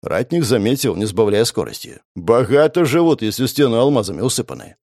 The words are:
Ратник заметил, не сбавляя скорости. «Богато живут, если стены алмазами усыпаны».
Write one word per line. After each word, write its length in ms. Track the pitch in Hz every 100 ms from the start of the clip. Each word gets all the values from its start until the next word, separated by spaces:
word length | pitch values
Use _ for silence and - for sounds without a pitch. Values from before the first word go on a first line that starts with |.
Ратник 420 | - 90 127 170
заметил, 520 | 135 120 104 131 131 87
не 80 |
сбавляя 400 | 107 92 107 101
скорости. 560 | 117 - 64 55 - 62 _ -
«Богато 680 | 87 117 117 139 156 165
живут, 380 | 160 151 170 147
если 240 | 110 104 127
стены 300 | - 139 113
алмазами 440 | 131 139 98 87
усыпаны». 560 | 123 - - 62 57 -